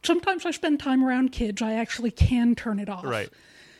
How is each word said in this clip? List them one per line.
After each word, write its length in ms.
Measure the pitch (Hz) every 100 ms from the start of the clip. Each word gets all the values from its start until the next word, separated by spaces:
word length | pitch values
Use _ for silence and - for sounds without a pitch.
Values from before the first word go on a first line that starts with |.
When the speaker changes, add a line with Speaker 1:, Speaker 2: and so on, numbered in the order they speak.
Speaker 1:
Sometimes 420 | - 339 392 370 349
I 60 |
spend 280 | - 330 294
time 240 | 285 262
around 280 | 262 247 262
kids. 300 | - 233 202
I 120 | 220
actually 380 | 220 226 - 233
can 440 | - - 247 233 233
turn 240 | - 202
it 100 | 208
off. 140 | 190 151
Speaker 2:
Right. 240 | 113 98 _ - - -